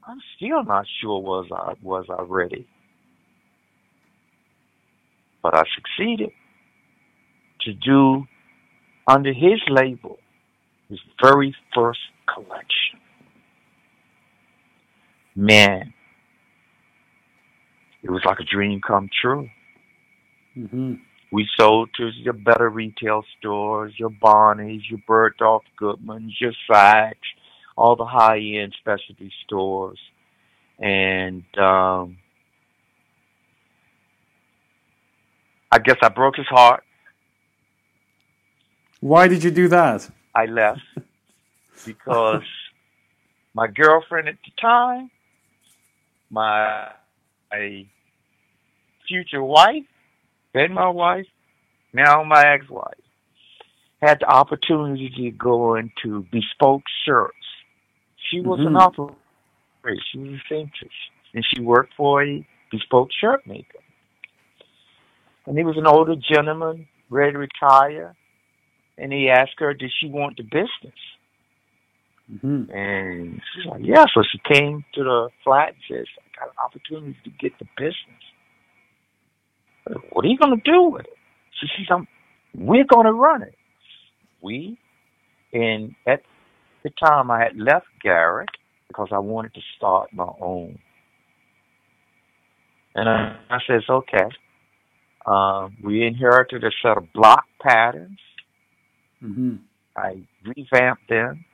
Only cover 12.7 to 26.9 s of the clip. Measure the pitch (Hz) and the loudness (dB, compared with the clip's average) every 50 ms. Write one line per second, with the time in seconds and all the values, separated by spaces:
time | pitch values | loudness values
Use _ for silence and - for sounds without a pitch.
12.7 | - - - - - _ _ _ _ _ _ _ _ _ _ _ _ _ _ _ | -6 -4 -4 -6 -8 _ _ _ _ _ _ _ _ _ _ _ _ _ _ _
13.7 | _ _ _ _ _ _ _ _ _ _ _ _ _ _ _ _ _ _ _ _ | _ _ _ _ _ _ _ _ _ _ _ _ _ _ _ _ _ _ _ _
14.7 | _ _ _ _ _ _ _ _ _ _ _ _ _ 98 101 104 107 107 104 101 | _ _ _ _ _ _ _ _ _ _ _ _ _ -4 2 6 6 8 8 6
15.7 | 98 92 98 - - _ _ _ _ _ _ _ _ _ _ _ _ _ _ _ | 4 -2 -8 -14 -20 _ _ _ _ _ _ _ _ _ _ _ _ _ _ _
16.7 | _ _ _ _ _ _ _ _ _ _ _ _ _ _ _ _ _ _ _ _ | _ _ _ _ _ _ _ _ _ _ _ _ _ _ _ _ _ _ _ _
17.7 | _ _ _ _ _ _ - 90 90 92 - 92 95 - - - - 101 101 101 | _ _ _ _ _ _ -10 -8 -6 -2 -2 -2 -2 -2 -6 -8 -4 -4 -2 -4
18.7 | 101 98 98 - 107 98 98 95 - - - 123 127 147 139 120 _ _ _ _ | -4 -6 -6 -2 -2 -2 -2 -2 -8 -4 -2 -2 -4 -4 -6 -14 _ _ _ _
19.7 | _ _ _ _ _ _ _ _ _ _ _ _ _ _ _ _ _ 131 120 101 | _ _ _ _ _ _ _ _ _ _ _ _ _ _ _ _ _ -18 -16 -12
20.7 | 117 127 131 131 123 - _ _ _ _ _ _ - 104 107 104 - - 113 107 | -10 -10 -8 -8 -10 -12 _ _ _ _ _ _ -4 -4 -4 -4 0 2 4 4
21.7 | 110 110 113 110 _ - 120 117 113 117 120 123 120 107 101 113 117 113 117 117 | 4 4 0 -4 _ -10 -10 -10 -10 -10 -8 -8 -8 -6 0 0 2 2 2 -2
22.7 | 107 110 113 110 107 - - 110 107 107 107 _ - _ - 107 104 101 101 104 | -2 -6 -10 -10 -12 -10 -6 -4 -4 -4 -6 _ -20 _ -10 -8 -6 -6 -4 -6
23.7 | 110 107 107 107 104 107 113 113 110 104 110 110 107 107 107 107 104 107 104 107 | -6 -6 -8 -10 -12 -10 -10 -10 -8 2 4 6 6 8 6 6 4 2 -4 -12
24.7 | 107 107 104 107 113 107 _ - 110 113 113 110 - - 113 110 110 110 _ _ | -12 -12 -12 -14 -14 -14 _ 0 2 2 2 2 0 0 2 2 2 2 _ _
25.7 | _ - 107 104 104 - 113 110 110 113 113 113 104 - 123 120 113 - - - | _ -8 -6 -6 -6 -6 -10 -18 -18 -16 -16 -16 -10 -8 -8 -8 -8 -10 -4 2
26.7 | 113 104 101 101 | 4 6 8 8